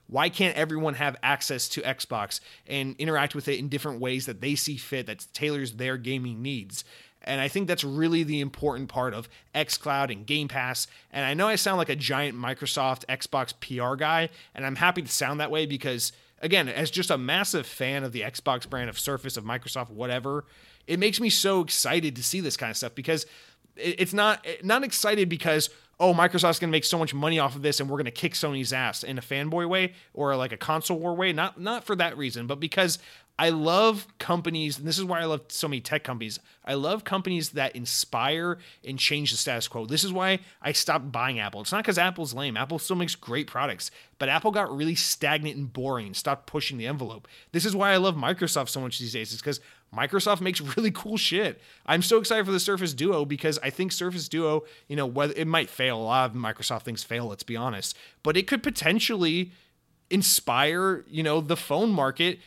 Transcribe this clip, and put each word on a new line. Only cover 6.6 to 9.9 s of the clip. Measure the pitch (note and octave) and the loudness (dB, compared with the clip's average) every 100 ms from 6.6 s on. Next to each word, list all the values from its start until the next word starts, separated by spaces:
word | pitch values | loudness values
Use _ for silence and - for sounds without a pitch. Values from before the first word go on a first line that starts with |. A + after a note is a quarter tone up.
| G2 - - - - _ | -8 -10 -12 -18 -20 _
And | - C#3 | -6 -2
I | C#3 | 0
think | F#3+ F#3 | 0 0
that's | F3 | 0
really | C#3+ C#3 E3 E3+ | 0 0 2 2
the | D#3 D3 | 2 -2
important | C#3 - C#3+ B2 C3+ | -4 -2 -2 -2 -4
part | C3+ B2+ | -2 -2
of | G#2+ A2+ - _ | -4 -10 -16 _
xCloud | D3 D3+ - D#3 | -4 -2 -2 0